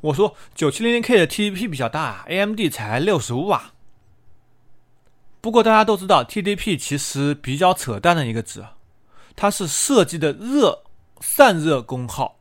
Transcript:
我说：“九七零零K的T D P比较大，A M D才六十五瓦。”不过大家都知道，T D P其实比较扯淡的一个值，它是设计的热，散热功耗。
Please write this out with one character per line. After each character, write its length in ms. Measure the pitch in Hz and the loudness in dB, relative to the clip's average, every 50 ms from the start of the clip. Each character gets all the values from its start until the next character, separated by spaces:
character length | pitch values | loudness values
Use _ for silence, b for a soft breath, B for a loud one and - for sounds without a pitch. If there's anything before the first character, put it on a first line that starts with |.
我 120 | - 156 147 | -2 -2 0
说 220 | 139 202 208 b b b b b | 2 0 0 b b b b b
：“九 160 | - 160 147 | -2 -2 0
七 140 | 139 - 220 | 0 0 -2
零 100 | 233 240 | 0 0
零 80 | 240 | 0
K 160 | 226 - 247 | 0 2 4
的 80 | 202 170 | 4 4
T 240 | - - - 208 208 | 2 0 -2 -2 -2
D 60 | 196 | -2
P 120 | 180 220 | -4 -6
比 80 | 220 156 | -6 -6
较 120 | 131 131 113 | -6 -6 -4
大 360 | - 156 160 127 104 - - | -4 -4 -6 -6 -8 -10 -10
，A 120 | - 170 190 | -4 -2 -2
M 140 | 202 202 220 | -2 -2 -2
D 160 | 214 220 147 | -2 -2 -2
才 300 | - - 110 104 110 127 | -2 -4 -6 -4 -2 -2
六 180 | 156 202 202 | 0 0 0
十 160 | 151 113 - 120 | 0 -2 -4 -6
五 140 | 123 165 | -4 -2
瓦。” 240 | 202 190 127 - - _ _ - - - _ _ _ _ _ _ - - - _ _ _ _ _ _ - - _ _ _ _ _ _ _ _ _ - - - | -2 -2 -2 -2 -10 _ _ -20 -20 -20 _ _ _ _ _ _ -20 -20 -20 _ _ _ _ _ _ -20 -20 _ _ _ _ _ _ _ _ _ -20 -20 -10
不 80 | - 226 | -8 2
过 140 | 220 233 220 | 2 4 4
大 80 | 226 | 6
家 120 | 220 214 220 | 4 4 4
都 140 | 214 214 | 4 0
知 80 | 185 190 | -2 2
道 180 | 190 196 147 120 | 4 4 4 4
，T 200 | - - 208 180 | 0 -6 -4 -2
D 120 | 196 208 | -2 -4
P 220 | 185 - 226 185 | -4 -2 -4 -4
其 180 | 135 - - 143 | -4 -4 -6 -6
实 360 | 143 - - - 139 139 143 147 | -6 -6 -6 -4 -2 -2 -2 -2
比 240 | 143 - 127 131 | -4 -6 -8 -2
较 160 | 147 185 180 185 | 2 2 2 2
扯 260 | - - 131 113 101 | 2 -4 -8 -8 0
淡 160 | - 170 175 | 2 2 2
的 120 | 165 143 | 2 0
一 60 | 117 110 | -4 -4
个 100 | 113 113 | -6 -8
值， 200 | - - 104 98 104 - - - _ _ _ _ b b b b b b | -8 -14 -18 -18 -18 -20 -20 -20 _ _ _ _ b b b b b b
它 140 | - - 202 | -2 -2 -2
是 180 | 202 - 196 | -2 -2 -6
设 380 | 156 - - - - 277 233 180 | -6 -4 -4 -2 2 4 4 4
计 140 | - 170 165 | 2 0 -2
的 140 | 156 151 143 | -2 -2 -2
热， 500 | - 202 240 269 294 254 170 - - - - - - _ _ _ - | -4 -8 -2 2 2 4 2 2 -2 -14 -20 -20 -20 _ _ _ -12
散 360 | - - - - 285 254 196 | -8 -8 6 6 6 6 6
热 240 | 165 151 160 151 131 | 2 0 0 0 0
功 260 | 117 - 135 127 123 | -2 -6 -10 -8 -8
耗。 300 | 117 - - 131 - _ _ | -8 -6 -6 -6 -6 _ _